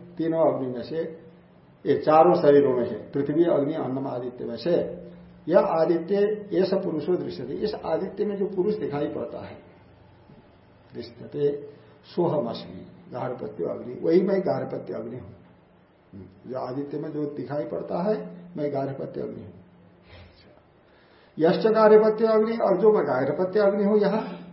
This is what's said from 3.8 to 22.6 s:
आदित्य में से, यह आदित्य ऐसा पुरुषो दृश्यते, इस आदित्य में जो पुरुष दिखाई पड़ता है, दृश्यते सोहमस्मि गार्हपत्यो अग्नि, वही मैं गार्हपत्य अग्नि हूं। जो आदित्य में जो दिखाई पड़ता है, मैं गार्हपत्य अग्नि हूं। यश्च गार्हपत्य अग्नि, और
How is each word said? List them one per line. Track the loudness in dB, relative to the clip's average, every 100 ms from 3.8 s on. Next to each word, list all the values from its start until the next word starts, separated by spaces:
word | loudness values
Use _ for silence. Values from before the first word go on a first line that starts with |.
| -4 -6 -6
आदित्य | -6 -8 -8 -10
में | -6
से, | 0 0 -2 -8 -16 -20 -20 -14 0
यह | 2
आदित्य | 2 0 2 0 0 0 0 -2 -4
ऐसा | 0 0 0
पुरुषो | -2 -4 -2 -2
दृश्यते, | -2 -8 -8
इस | -4 -4
आदित्य | -4 -4 -2 -4 -4 -4
में | -2
जो | -4
पुरुष | -2 -2 -2
दिखाई | -4 -4 -4
पड़ता | -6 -8 -10 -14
है, | -16 -20 -20 -20 -20 -20 -20 -20 -20 -20 _ _ _ _
दृश्यते | -14 -14 -14 -10 -2 0 0 -8 -18 -20 -20 -10 -2
सोहमस्मि | 0 0 -4 -6 -12 -16 -18 -20 -14
गार्हपत्यो | -8 -6 -6 -8 -6 -6
अग्नि, | -6 -8
वही | -4 2 4
मैं | 4 0
गार्हपत्य | 0 -2 -4 -8 -10
अग्नि | -10 -10 -12
हूं। | -16 -20 -20 _ _ _ _ _ _ -20 -20 -20 -12
जो | -8
आदित्य | -8 -6 -6 -8
में | -8
जो | -6 -6
दिखाई | -6 -6 -6 -4
पड़ता | -6 -6 -4
है, | -2 -2 -6 -16 -14 -6
मैं | -4
गार्हपत्य | -4 -6 -6 -10 -8
अग्नि | -10 -10
हूं। | -14 -18 -20 -20 -20 _ -20 -20 -20 -20 -20 -20 _ _ _ _ _ _ _ 0
यश्च | 2 4 2
गार्हपत्य | 6 8 8 8 2 2
अग्नि, | 4 2
और | 2